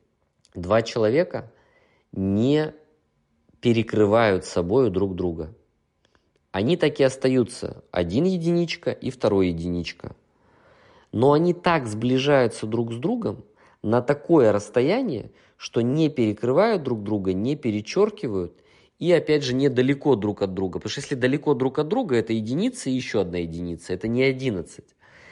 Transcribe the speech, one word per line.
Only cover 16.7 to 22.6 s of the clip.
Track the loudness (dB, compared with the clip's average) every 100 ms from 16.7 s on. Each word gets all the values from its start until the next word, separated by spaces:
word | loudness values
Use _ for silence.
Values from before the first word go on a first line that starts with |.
| 0
друг | -2 -6
друга, | -4 -2 -2
не | -2 -2 -2
перечёркивают | -2 -4 -4 0 0 0 -6 -4 -6 _ _ _ _ -6
и, | 2
опять | 2 4 0
же, | 0
недалеко | 0 2 2 2 2 2 2
друг | 0 -2
от | -4
друга. | -2 -4 -6
Потому | -8
что | -10
если | -8
далеко | -2 0 0 0
друг | 0 0 -2
от | -2
друга, | -2 0 0
это | 0
единица | -2 -2 -2